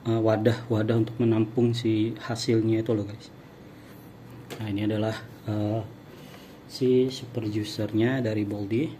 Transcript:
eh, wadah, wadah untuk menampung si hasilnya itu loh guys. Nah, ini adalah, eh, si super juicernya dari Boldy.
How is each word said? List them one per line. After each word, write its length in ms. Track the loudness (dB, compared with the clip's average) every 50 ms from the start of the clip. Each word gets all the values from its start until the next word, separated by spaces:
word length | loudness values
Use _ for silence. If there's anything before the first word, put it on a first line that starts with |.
| 0
eh, 180 | 0 0 2
wadah, 460 | 4 4 4 4 4 2 2 2 -2 0
wadah 280 | 0 2 2 4 4 2
untuk 160 | 2 0 0 0
menampung 540 | 2 4 4 4 2 2 2 2 2 2 2
si 400 | 2 0 2 2 2 2 0 -2 -6
hasilnya 640 | -6 -6 -4 -4 0 2 2 4 4 4 2 2 2
itu 60 | 2 0
loh 120 | 0 0 -4
guys. 220 | -8 -12 -14 -18 -20 -20 -20 -20 -20 -20 -20 -20 -20 -20 -20 -20 -20 -20 -20 -20 -20 -20 -20 -18 -18 -18 -16 -14 -10 -8
Nah, 60 | -6 -4
ini 160 | -2 -2 0 0
adalah, 260 | 2 2 0 0 -2 -4 -10 -14 -18 -12 -6 -4
eh, 340 | -2 0 0 0 0 -2 -4 -6 -12 -16 -18 -20 -20 -18 -18 -18 -18 -20 -20 -20 -20 -20 -20 -16
si 380 | -6 -2 2 4 4 4 4 2 0
super 320 | -8 -12 -8 -8 -6 -4
juicernya 760 | -2 -2 -2 -4 -4 -4 -4 -4 -2 2 2 2 2 2 0
dari 220 | 0 0 0 0 -2
Boldy. 440 | -2 -2 -6 -4 -2 -2 -2 -2 -2 -6 -10